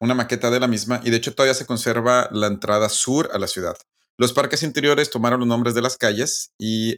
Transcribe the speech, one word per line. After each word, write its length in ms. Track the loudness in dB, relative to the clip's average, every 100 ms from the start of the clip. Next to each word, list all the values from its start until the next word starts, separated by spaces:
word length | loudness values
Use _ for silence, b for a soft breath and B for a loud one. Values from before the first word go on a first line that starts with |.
una 140 | -2
maqueta 360 | 0 -2 -2 0
de 100 | 2
la 80 | 2
misma, 320 | 0 -2 -4
y 60 | 0
de 60 | 0
hecho 180 | 0
todavía 200 | 0 2
se 120 | 2 -2
conserva 640 | -4 -2 0 4 4 2
la 140 | 0 0
entrada 420 | 0 0 2 2
sur 420 | 0 0 0 0
a 60 | -2
la 80 | -4
ciudad. 280 | -4 -6 -8 _ _ _ -2
Los 160 | 0
parques 300 | 2 0 -2
interiores 480 | -2 0 2 2 2
tomaron 300 | 0 0 2
los 80 | 2
nombres 260 | 2 0
de 80 | 0
las 140 | -2 0
calles 560 | 0 0 -2 -4 -8 -6
y 380 | -4 0 -2